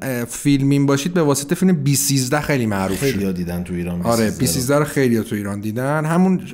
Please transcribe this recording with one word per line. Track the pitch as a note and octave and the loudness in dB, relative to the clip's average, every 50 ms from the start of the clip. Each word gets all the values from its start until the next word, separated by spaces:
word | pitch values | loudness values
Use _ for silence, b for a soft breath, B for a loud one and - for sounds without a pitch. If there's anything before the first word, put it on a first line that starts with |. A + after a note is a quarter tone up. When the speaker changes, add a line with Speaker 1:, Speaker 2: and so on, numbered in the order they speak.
Speaker 1:
اه، | - C3+ B2+ A#2+ A#2+ | -4 -6 -4 -4 -6
فیلم | A2+ - - - D3 C#3+ C#3 C#3 C#3 | -6 -8 -2 2 2 4 4 4 4
این | C#3 C#3+ C#3 | 4 4 4
باشید | C#3 C#3 C3+ - - - | 4 2 2 0 0 0
به | F3+ | 2
واسطه | D#3 C#3+ C#3 C#3 C#3+ - F3 | 2 2 2 0 -2 -2 0
فیلم | - F#3+ F#3+ F3+ D3 C3 | 2 4 4 4 4 2
بی | C#3+ C#3 | 2 2
سیزده | - - - C#3+ C3+ B2+ B2 D3 D3 | 2 2 2 0 0 0 0 -2 -2
خیلی | C#3 - D3 C3 A#2 | 0 0 0 0 0
معروف | G#2+ G2+ F#2+ F#2+ F#2+ F#2+ F2+ | 0 0 0 0 -2 -2 0
شد. | C#3 | 0
Speaker 2:
خیلی | C#3 A#2+ G2 G2 | 0 0 0 -2
ها | G2 | -2
دیدن | F#2 F2 F2 E2+ F2 F2 F2 | -2 -4 -4 -4 -6 -6 -6
تو | - F2+ | -6 -6
ایران | F2 F2 F2 F2 F2 | -6 -4 -4 -4 -2
Speaker 1:
آره، | F2 A#2 A#2 | 0 0 2
Speaker 2:
بی | A2+ A2+ G#2 | 2 2 0
سیزده | F2+ | 0
رو. | - | 0
Speaker 1:
بی | C3 | -2
سیزده | B2 - C3+ B2 B2 C#3+ D3 | -2 0 -2 0 0 0 0
رو | D3+ | 0
خیلی | C#3+ - C#3+ C3+ B2 A#2 | 0 0 0 2 2 2
ها | A2 G#2 | 0 0
تو | - A2 | -2 -4
ایران | G#2 G2+ G2+ G2+ G2+ | -6 -4 -6 -6 -6
دیدن. | G2+ A2 G#2+ B2 C3 C#3 D3+ D#3 D3+ | -6 -6 -4 -4 -4 -2 -2 -2 -2
همون | D#3 E3 F3 F#3 F#3+ F#3 - - - | 0 2 2 4 4 2 0 -2 -8